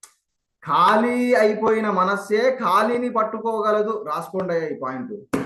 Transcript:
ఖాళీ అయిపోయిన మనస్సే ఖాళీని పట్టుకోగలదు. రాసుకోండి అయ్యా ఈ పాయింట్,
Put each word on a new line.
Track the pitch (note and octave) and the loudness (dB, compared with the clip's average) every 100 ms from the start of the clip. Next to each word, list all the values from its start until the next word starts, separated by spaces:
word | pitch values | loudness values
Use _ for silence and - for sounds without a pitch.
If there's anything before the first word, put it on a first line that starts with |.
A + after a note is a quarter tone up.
| - _ _ _ _ _ D#3+ | -20 _ _ _ _ _ -2
ఖాళీ | D#3 F#3 A3 A#3+ B3 B3 | 2 4 4 2 0 2
అయిపోయిన | A#3 G#3+ G#3+ A3 A3 G#3+ | 4 2 2 0 0 0
మనస్సే | F#3 F#3+ G3+ - G#3+ B3+ B3+ | 0 0 0 0 0 2 0
ఖాళీని | G3+ G3 A3+ A#3+ B3 | 2 2 2 0 -2
పట్టుకోగలదు. | A3 G#3+ A3 A3+ A3 G#3+ G#3+ G#3 G#3+ | -2 -2 -2 -4 -2 0 0 0 -4
రాసుకోండి | D3+ D#3 E3 F#3+ F3 | -6 -8 -6 -6 -2
అయ్యా | E3+ D#3 | -2 -4
ఈ | C3+ | -6
పాయింట్, | C3 C3 A#2 G2+ - - | -8 -8 -10 -12 -6 -6